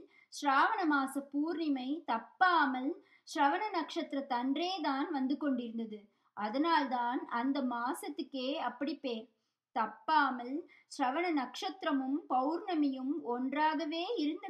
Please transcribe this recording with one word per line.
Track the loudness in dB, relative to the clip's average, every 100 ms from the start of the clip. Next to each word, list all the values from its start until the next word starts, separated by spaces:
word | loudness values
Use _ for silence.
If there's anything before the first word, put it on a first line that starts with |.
| -8 _ _
சிராவண | -4 2 4 4 4 4
மாச | 4 2 -4
பூர்ணிமை | -6 -2 -2 -2 0 -2 -2 -6
தப்பாமல் | -2 -4 -4 _ 4 6 4 2 -2 -4 -10 _ -10
சிரவண | 2 2 4 0
நட்சத்திரத்தன்றே | -2 -4 -4 -4 -4 -2 -2 0 0 0 -2
தான் | -2 0 -2
வந்து | 0 0 0
கொண்டிருந்தது. | 0 0 -2 -6 -8 -10 -16 _ _ -6
அதனால்தான் | -4 0 4 4 2 0 -2 -2 -4
அந்த | -2 0 0 0
மாசத்துக்கே | -2 -2 -4 -8 -8 -8 -4 -4 -2
அப்படி | -4 -4 -6 -4
பேர். | -4 -6 -8 _ _ _ _ -2
தப்பாமல் | -2 -4 2 4 4 2 -4 -6 -8 -18 _
சிரவண | -2 0 2 2
நட்சத்திரமும் | 2 0 -4 -6 -2 0 0 2 -2 0
பௌர்ணமியும் | 2 2 0 0 2 2 0 -2 -2 -2
ஒன்றாகவே | -2 0 2 2 2 -2 -2 -2 0
இருந்த | 0 -2 -8